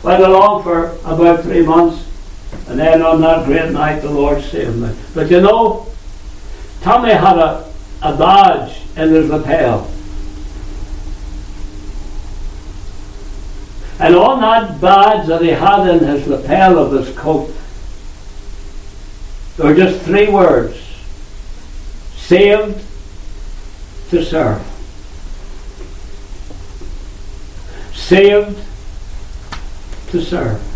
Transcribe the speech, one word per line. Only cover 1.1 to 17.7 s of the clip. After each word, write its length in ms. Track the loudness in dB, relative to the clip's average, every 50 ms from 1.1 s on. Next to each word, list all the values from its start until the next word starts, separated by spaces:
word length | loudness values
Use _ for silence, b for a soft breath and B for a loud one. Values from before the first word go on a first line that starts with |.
| 2 4 6 6 6 4 0
three 200 | 0 2 2 4
months, 420 | 6 6 6 4 4 2 -4 -10 -10 -12 -12 -14 -16 -16 -14 -14 -12 -12 -12 -10 -6
and 100 | -4 0
then 220 | 4 4 6 6
on 180 | 6 4 4 4
that 260 | 6 4 4 4 2
great 260 | 2 0 0 0 0
night 300 | -2 0 0 0 -2 -2
the 80 | -4 -2
Lord 320 | 0 0 2 2 0 -2
saved 360 | -2 -4 -6 -4 -4 -4 -4
me. 180 | -4 -4 -4 -6 -8 -12 -8 -4
But 160 | -4 2 4
you 120 | 6 6
know, 460 | 8 6 6 6 4 2 0 -2 -8 -12 -12 -12 -14 -14 -14 -14 -14 -14 -14 B B B B B B B B -4
Tommy 300 | 2 2 2 4 6 4
had 260 | 4 6 6 6 6
a, 280 | 6 4 2 0 -6 -10 -12 -14 -14 -12 -14 -12 -4
a 120 | -4 -4 0
badge 600 | 2 4 6 8 8 8 8 4 2 -4 -8 -10 -12 -12 -10 -4
in 140 | 0 2 4
his 200 | 6 4 4 2
lapel. 640 | 0 -2 0 0 2 2 2 2 0 -2 -4 -6 -10 -10 -10 -10 -10 -8 -8 -8 -10 -10 -12 -12 -10 -12 -12 -10 -10 -10 -8 -8 -10 -10 -8 -10 -10 -10 -10 -10 -10 -10 -10 -10 -10 -10 -10 -10 -10 -12 -12 -10 -10 -10 -10 -8 -8 -10 -8 -8 -10 -8 -8 -8 -10 -10 -12 -12 -12 -12 -12 -10 -10 -12 -12 -12 -14 -12 -12 -10 -10 -10 -10 -10 -10 -12 -12 -12 -12 B B B B B
And 160 | 4 6 6
on 240 | 8 6 6 4 4
that 380 | 4 4 4 4 2 0 -4 0
badge 480 | 4 6 8 8 8 6 4 2 2
that 140 | 0 0 2
he 80 | 2 2
had 380 | 2 4 4 4 4 4 4
in 120 | 4 4 4
his 280 | 4 2 0 -2 -2
lapel 500 | -2 -4 -4 0 0 4 6 6 6 6
of 140 | 6 4 2 0
his 200 | -2 -2 -2 -8
coat, 360 | -6 -2 0 0 0 -2 -4 -8 -10 -12 -12